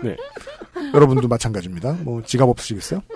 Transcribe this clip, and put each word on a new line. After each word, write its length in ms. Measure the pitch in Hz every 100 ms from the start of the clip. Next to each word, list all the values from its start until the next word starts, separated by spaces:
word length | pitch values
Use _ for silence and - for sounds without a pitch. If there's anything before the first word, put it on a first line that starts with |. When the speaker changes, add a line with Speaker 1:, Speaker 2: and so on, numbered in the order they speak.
Speaker 1:
네. 140 | 117 - 554 - 539 605 - 359 285
Speaker 2:
여러분도 340 | 147 143 131 123
마찬가지입니다. 720 | 117 117 104 90 90 101 175
뭐, 180 | 143 117
지갑 240 | 110 - 131
없으시겠어요? 540 | 120 - 101 - 190 -